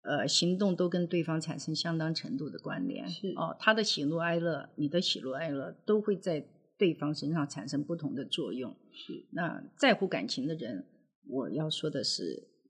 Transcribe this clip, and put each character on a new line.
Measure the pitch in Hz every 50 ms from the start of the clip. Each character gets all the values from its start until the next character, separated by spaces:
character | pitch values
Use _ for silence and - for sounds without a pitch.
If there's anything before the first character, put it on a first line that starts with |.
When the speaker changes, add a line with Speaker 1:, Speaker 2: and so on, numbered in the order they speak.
| _
Speaker 1:
呃， | - - - -
行 | 151 - - 175 175 185
动 | 185 208 196 180
都 | - 180
跟 | 175 175 180 175
对 | 165 180 175 156
方 | 160 160 160
产 | 160 165 - 143
生 | - - 160
相 | 151 - 170 165
当 | 160 156 160 165
程 | 160 - 156 165
度 | - - -
的 | - -
关 | - - 101 98 92
联。 | 90 87 92 - 180
Speaker 2:
是。 | 175 - - 190
Speaker 1:
哦， | - - 165 165 - -
他 | - 214 220
的 | 226 214
喜 | - - - 143
怒 | 143 160
哀 | 165 165 170 170 170
乐， | 170 170 156 139 - - -
你 | - 151
的 | 143 156 175
喜 | 185 - - -
怒 | - 135
哀 | 127 139 165 160
乐 | 143 139 135 170 165 - _
都 | - 208 214
会 | 208 220 202
在 | 180 - 185 165 147 - - - _ _ _ _
对 | _ 208 170 156
方 | - 151 147 151
身 | - - 143
上 | 165 165 143 139
产 | - 143 104
生 | 135 147 143 147
不 | 156 170
同 | 165 151 143 -
的 | 131 127
作 | 104 - - 147 101 95
用。 | 123 127 113 - _ _ _
Speaker 2:
是。 | - - - - - - - _
Speaker 1:
那 | - - 175 156 - - - - _
在 | - 285 262 208
乎 | - 190
感 | 185 - 95 -
情 | - - - 127
的 | 151 165
人， | - 120 110 127 92 - - _ _ _ _ _ _ _
我 | - 120 135 120 76
要 | 104 151 156
说 | 156 147 - - 156
的 | 139 139 104
是， | - - - 92 82 64 - - _ _ _ _ _